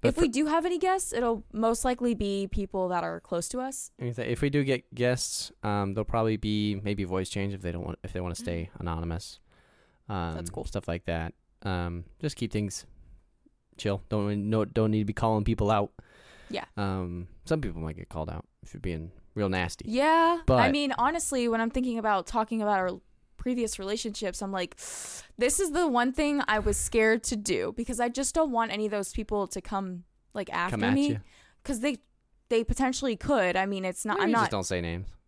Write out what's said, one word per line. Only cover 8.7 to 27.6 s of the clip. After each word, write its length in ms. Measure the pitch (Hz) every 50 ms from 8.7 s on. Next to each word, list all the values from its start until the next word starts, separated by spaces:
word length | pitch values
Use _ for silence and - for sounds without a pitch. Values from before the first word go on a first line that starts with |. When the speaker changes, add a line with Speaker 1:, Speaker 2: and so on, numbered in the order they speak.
| -
Speaker 2:
Mm. 40 | -
Speaker 1:
anonymous. 600 | - 87 82 80 82 85 82 85 - - - - _ _ _ _ _ _ _ _ _ _ _ _ _ -
Um, 260 | 107 95 85 85 82
Speaker 2:
That's 140 | 82 85 85
cool. 140 | 90 - -
Speaker 1:
Stuff 200 | - - 104 -
like 180 | - 85 85 -
that. 280 | - 85 82 80 80 - _ _ _ _ _ -
Um, 420 | 98 92 90 87 87 87 87 82 - - _
just 160 | - 151 -
keep 160 | - 120 110 -
things 340 | 107 104 101 - - - - - - - - - - _ _ _ _ _ - _ _ _ _ _
chill. 260 | - - 107 98 95 - -
Don't, 400 | - 107 101 101 104 104 101 107
no, 160 | 110 110 107
don't 260 | - - 113 110 110 107
need 80 | 107
to 40 | 107
be 80 | 101 104
calling 320 | - - 113 110 107 104
people 260 | 104 113 110 107 101
out. 220 | 110 104 101 98 _ - - _ - - - - - - - -
Speaker 2:
Yeah. 160 | - - - - _
Speaker 1:
Um, 520 | - 101 98 95 95 92 - 87 87 87 - - - -
some 160 | - 160 156
people 200 | 139 107 80 82 80
might 140 | 80 76
get 120 | 76 - -
called 220 | - 80 80 80
out 160 | 80 80 - _ _ _ -
if 100 | - -
you're 80 | 98
being 300 | - 92 85 80 80 85 - - - - _
real 140 | 107 104 98
nasty. 360 | 95 92 87 85 - - - -
Speaker 2:
Yeah. 500 | 214 247 277 311 320 330 330 330 349 339
I 20 | 330
Speaker 1:
But 240 | - 262 247 220 - 277
Speaker 2:
mean, 200 | 294 294 277 -
honestly, 500 | - 233 269 320 233 220 - 285 262 240 233
when 120 | 226 226
I'm 100 | 226 226
thinking 280 | - 262 254 254 233 226
about 280 | 214 220 208 190 170
talking 360 | - - 240 220 214 233 226 214
about 160 | 208 208 190
our 220 | 185 185 180 190 _ _ _ _ _ _ _
previous 420 | _ - 247 254 240 233 214 - -
relationships, 640 | 196 196 208 220 - 226 202 - 220 190 180 - 208
I'm 80 | 196
like, 260 | 196 185 180 - - - - - - - - - - - - - -
"This 240 | - 233 240 - -
is 100 | 392 339 285
the 140 | 339 359
one 260 | 320 247 240 240 254 262
thing 300 | - 302 294 294 285 - -
I 100 | 214 214
was 180 | 202 214 202
scared 460 | - - - - 233 220 220 220 214 -
to 120 | - -
do," 360 | 214 202 - 170 101